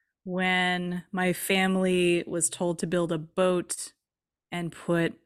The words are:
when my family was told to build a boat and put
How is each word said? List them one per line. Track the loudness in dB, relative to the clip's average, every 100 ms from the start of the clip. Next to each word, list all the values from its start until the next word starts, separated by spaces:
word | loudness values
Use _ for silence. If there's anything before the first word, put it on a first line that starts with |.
| _ _
when | -8 -2 2 2 2 0 -2 -6 -6
my | 0 0
family | 0 0 2 2 2 2 2 4 2 0
was | -2 -2
told | -2 -2 -2
to | -2
build | 0 0
a | -2
boat | -4 0 0 0 -2 -8 -12 _ _ _ _ _ -12
and | -8 -8
put | -8 -2 2 0 -2